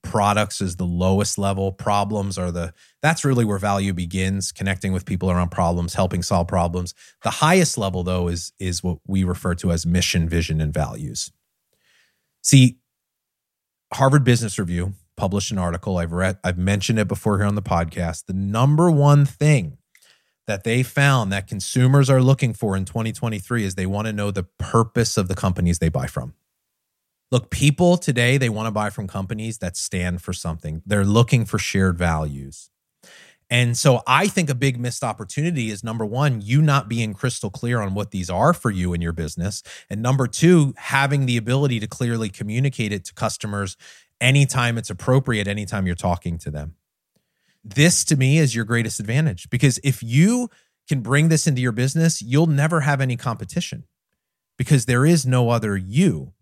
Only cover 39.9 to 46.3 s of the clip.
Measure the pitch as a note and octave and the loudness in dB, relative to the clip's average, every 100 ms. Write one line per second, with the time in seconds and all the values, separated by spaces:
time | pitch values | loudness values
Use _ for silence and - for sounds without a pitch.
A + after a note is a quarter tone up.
39.9 | G2+ A#2+ C3+ B2 - E3 F3 C#3 - - | -4 -2 0 -2 2 6 6 4 -2 -2
40.9 | C#3 C#3 C#3+ C3 A#2+ A2 C3 C#3+ A#2 G#2 | 0 2 0 0 0 0 0 0 -2 -6
41.9 | - A#2+ A#2 A2 - G#2 A#2 C#3 - G#2+ | -6 -4 -2 -4 -6 -4 -2 -2 -2 -4
42.9 | G2+ - - A2 - G#2+ G2+ F#2+ - - | -4 -8 -6 -6 -4 -6 -4 -6 -8 -20
43.9 | - _ _ B2 C#3 C3+ C3+ A#2+ A#2 - | -20 _ _ 2 4 4 2 0 -2 -6
44.9 | F#2+ - C3 C3 G#2+ G2 G#2 G2 G#2+ F#2 | -6 2 2 2 -2 -2 -4 -4 -2 -2
45.9 | F2 F2+ E2+ F2+ | -2 -2 -2 -4